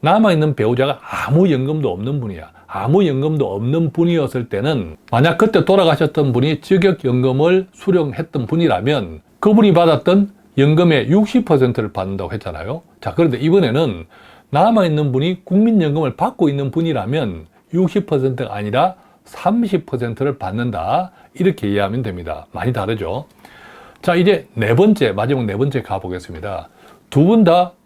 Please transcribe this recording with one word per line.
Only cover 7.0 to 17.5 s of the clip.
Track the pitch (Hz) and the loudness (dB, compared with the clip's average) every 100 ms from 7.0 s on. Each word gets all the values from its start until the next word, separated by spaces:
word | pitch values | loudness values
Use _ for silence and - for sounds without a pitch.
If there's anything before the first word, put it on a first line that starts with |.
| 135 123 131 131 160 185 190 | -2 0 0 0 2 2 -2
수령했던 | _ - 180 151 - - 143 113 | _ -2 0 0 -6 -8 -6 -4
분이라면 | 165 165 92 113 147 92 78 _ _ | 0 0 0 0 -2 -4 -12 _ _
그분이 | 208 214 208 | 2 4 6
받았던 | 170 170 147 - 190 202 - _ - | 6 4 4 2 2 0 -6 _ 0
연금의 | 143 156 175 147 113 | 2 4 4 2 2
육십 | 185 208 254 | 2 2 0
퍼센트를 | - 147 123 117 107 | 2 2 2 0 -6
받는다고 | 101 95 98 90 | -6 -6 -6 -8
했잖아요. | 104 95 78 90 160 _ _ | -8 -10 -10 -10 -12 _ _
자, | - | -8
그런데 | 98 165 120 | 0 0 2
이번에는 | 151 196 147 123 160 90 80 - - - _ | 2 2 2 0 -2 -4 -14 -20 -20 -20 _
남아있는 | 139 202 226 180 151 147 | 2 2 2 2 0 0
분이 | 131 160 180 | 0 -2 -4
국민연금을 | - 185 226 220 156 147 147 - | -2 2 4 2 2 0 -2 -2
받고 | 214 - 165 | -6 0 0
있는 | 139 139 | 0 -4
분이라면 | 160 165 131 98 151 120 82 80 | -2 -2 -4 -4 -4 -4 -8 -16